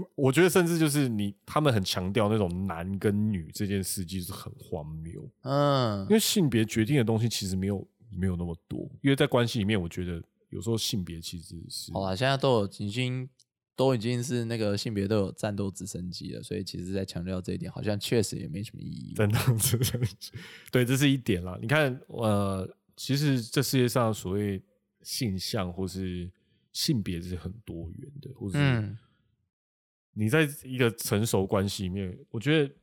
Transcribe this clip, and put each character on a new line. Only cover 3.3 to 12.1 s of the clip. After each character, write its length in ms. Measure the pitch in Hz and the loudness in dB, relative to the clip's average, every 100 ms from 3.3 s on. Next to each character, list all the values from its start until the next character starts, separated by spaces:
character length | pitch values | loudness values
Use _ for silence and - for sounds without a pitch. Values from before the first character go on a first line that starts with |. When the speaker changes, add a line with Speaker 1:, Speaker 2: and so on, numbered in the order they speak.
Speaker 1:
女 180 | 95 78 | 0 -4
这 120 | - 101 | -4 -2
件 160 | 101 | -2
事， 240 | 87 - 85 | -2 -6 -6
就 140 | 95 | -6
是 140 | 85 | -8
很 180 | - - - | -10 -14 -16
荒 260 | - 85 76 78 | -10 -10 -8 -10
谬。 320 | 82 95 - _ | -12 -12 -14 _
Speaker 2:
嗯。 580 | 131 143 143 139 117 101 | -2 2 4 4 2 0
Speaker 1:
因 60 | 98 | 2
为 100 | 214 | 2
性 300 | - 214 147 | 4 4 4
别 160 | 113 110 | 4 2
决 180 | 113 | 2
定 140 | 110 147 | 2 4
的 60 | 113 | 4
东 120 | 110 | 2
西 120 | 117 | 2
其 180 | - 98 | 0 -2
实 80 | 95 | -2
没 120 | 98 | 0
有， 200 | 98 - _ 117 | -2 -6 _ -12
没 180 | 92 92 | -2 0
有 80 | 87 | 0
那 80 | |
么 100 | 87 82 - | -4 -8 -8
多， 120 | - - - | -8 -10 -2
因 80 | 139 | 2
为 60 | 139 | 4
在 100 | 147 | 4
关 220 | 123 117 | 4 2
系 120 | 120 | 2
里 60 | 98 | 2
面， 140 | 107 | 2
我 80 | 85 | 0
觉 160 | - 87 | -4 -6
得 160 | 85 - _ _ | -6 -10 _ _
有 120 | 95 | -8
时 80 | 107 | -2
候 80 | 113 | -2
性 260 | - 110 | -2 -4
别 160 | 85 82 | -4 -8
其 220 | - 87 | -10 -12
实 140 | 80 85 - | -14 -16 -12
是 220 | - - | -12 -8
Speaker 2:
好 100 | 95 | -4
啦， 140 | 95 | -2